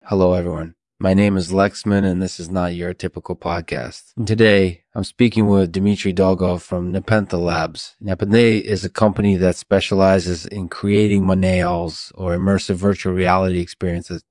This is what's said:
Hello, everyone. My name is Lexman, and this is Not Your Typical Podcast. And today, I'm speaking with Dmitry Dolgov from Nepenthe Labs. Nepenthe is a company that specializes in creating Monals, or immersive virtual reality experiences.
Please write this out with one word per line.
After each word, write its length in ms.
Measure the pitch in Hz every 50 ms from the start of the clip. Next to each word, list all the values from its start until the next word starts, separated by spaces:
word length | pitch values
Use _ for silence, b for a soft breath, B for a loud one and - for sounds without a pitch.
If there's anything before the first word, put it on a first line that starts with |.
| _
Hello, 300 | - 104 95 92 90 90
everyone. 400 | 90 87 87 82 78 80 82 - _ _ _ _ _
My 160 | 95 95 95
name 240 | 98 104 104 98 95
is 120 | 87 82
Lexman, 540 | 95 95 98 101 - - - 107 101 101 98
and 160 | 95 90 90
this 180 | 92 90 - -
is 120 | 85 82
Not 240 | 92 92 90 87 87
Your 180 | 85 87 87
Typical 420 | 90 _ - 90 _ - - - 92
Podcast. 760 | - - 85 85 85 82 - - 71 58 - - - - _ _ -
And 80 | 113
today, 560 | 98 110 113 113 107 104 101 95 92 87 _ _ _ _
I'm 100 | 120 95
speaking 420 | - - _ 123 117 104 110 107
with 260 | 104 101 98 95 85
Dmitry 400 | 82 95 95 104 104 95 - 98
Dolgov 480 | 90 92 95 95 95 90 92 90 90 87
from 320 | - - 92 90 90 90
Nepenthe 480 | 87 95 92 - - 107 101 - - 87
Labs. 540 | 87 87 82 82 80 78 - - - - _ _
Nepenthe 580 | - 101 92 - 104 101 104 117 120 117 110 107
is 240 | - - 107 90 98
a 60 | 90
company 460 | _ - 110 107 98 - 101 101 98
that 200 | 90 92 90 85
specializes 880 | - - _ 101 98 - - 101 95 95 95 95 95 82 90 90 82 80
in 240 | - 98 104 90 85
creating 560 | - - - 101 101 104 107 104 101 98 95
Monals, 880 | 95 95 95 95 92 92 90 87 87 87 85 85 85 82 - - - _
or 220 | - 95 90 87
immersive 380 | 90 92 98 98 92 - - 101
virtual 400 | 87 95 101 98 - - 98 90
reality 460 | 92 92 90 90 92 95 92 90 87
experiences. 600 | 87 - - _ - 90 85 87 85 - 90 82 _ _